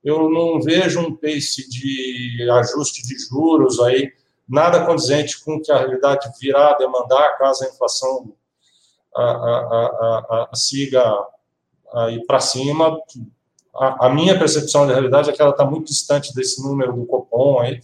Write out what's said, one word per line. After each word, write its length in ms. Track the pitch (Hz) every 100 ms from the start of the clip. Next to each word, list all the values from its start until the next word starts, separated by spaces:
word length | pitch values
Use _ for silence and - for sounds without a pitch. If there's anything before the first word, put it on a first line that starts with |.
Eu 260 | 139 156 160
não 300 | 160 170 160
vejo 400 | 151 170 185 170
um 160 | 165 156
pace 520 | 151 151 139 - 131
de 800 | 123 135 135 127 123 123 120 120
ajuste 500 | 123 120 147 143 -
de 160 | 120 131 -
juros 520 | 131 160 156 131 113
aí, 320 | 120 127 135 _ _ _ _
nada 380 | 135 165 175 -
condizente 580 | 160 120 143 147 -
com 160 | - 156
que 120 | 156
a 60 | 139
realidade 520 | 131 127 139 139 - -
virá 300 | 131 139 147
a 80 | 147
demandar, 580 | 131 - 120 131 147 147
caso 280 | 135 131
a 40 | 131
inflação 640 | - 120 - 131 131 104 - _ _ _ _ _ _ _
a, 80 | -
a, 40 | 120
a, 1000 | - 117 120 117 113 117 107 113 113 -
a, 180 | 113 117
a 40 | 117
siga 480 | - 135 139 127 117 104 - _ _ _ _ _ _
aí 320 | 120 113 117
pra 140 | - 135
cima. 580 | - 127 139 151 160 160 - 127 113 _ _ _ _
A, 320 | - 131 135 -
a 20 |
minha 300 | 147 170 185
percepção 480 | 160 151 143 147 143
da 80 |
realidade 340 | 131 131 139 147
é 40 |
que 100 | 131
ela 100 | 147
tá 140 | 139 139
muito 220 | 156 156
distante 440 | 143 - 143 139
desse 300 | 127 127 -
número 320 | 135 139 127
do 100 | 120
Copom 560 | 120 127 - 117 139 131
aí. 200 | 120 123